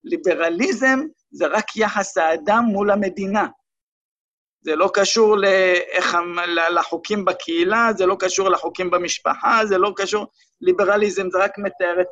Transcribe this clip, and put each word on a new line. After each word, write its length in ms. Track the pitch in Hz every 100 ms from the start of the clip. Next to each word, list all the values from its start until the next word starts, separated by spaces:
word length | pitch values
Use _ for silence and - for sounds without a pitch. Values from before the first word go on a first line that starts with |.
ליברליזם 960 | - 170 185 156 165 170 294 233 262 262 311 _ _
זה 160 | - 160
רק 280 | 202 214 214
יחס 420 | 214 208 190 185
האדם 460 | 165 165 156 220 240
מול 260 | 196 208
המדינה. 560 | 202 196 190 190 208 190 - _ _ _ _ _ _ _ _ _ _
זה 140 | 165 156
לא 140 | 190
קשור 440 | 196 190 233 220 208
ל-, 80 | 196 190 185 175 -
איך 240 | 185 175 175
המ-, 240 | 175 175
ל-, 400 | 175 170 165 175
לחוקים 460 | 160 165 - 208 185
בקהילה, 640 | 180 - 165 180 220 233 202
זה 80 | 185
לא 100 | 190
קשור 300 | 185 196 190
לחוקים 420 | 170 160 165 180
במשפחה, 680 | 175 170 - 160 - 208 226 214
זה 120 | 190
לא 160 | 202 190
קשור... 320 | 196 208 - _ _ _
ליברליזם 680 | 180 185 196 208 208 185 185
זה 140 | 180
רק 140 | 202 202
מתאר 440 | 202 - 180 175
את 60 | 180